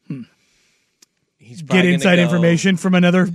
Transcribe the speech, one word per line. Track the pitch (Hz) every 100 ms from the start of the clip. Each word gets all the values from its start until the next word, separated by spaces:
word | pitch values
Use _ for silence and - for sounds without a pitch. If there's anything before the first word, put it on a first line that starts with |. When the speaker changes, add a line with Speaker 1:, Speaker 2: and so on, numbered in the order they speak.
| -
Speaker 1:
Hmm. | 135 - _ _ _ _ _ _ _ _ _ _ _
Speaker 2:
He's | - 147
Speaker 1:
Get | 151
Speaker 2:
probably | 185
gonna | 180
Speaker 1:
inside | 175 190 175
Speaker 2:
go |
Speaker 1:
information | 170 170 170 170 196 180
from | 190
another | 180 180 180 180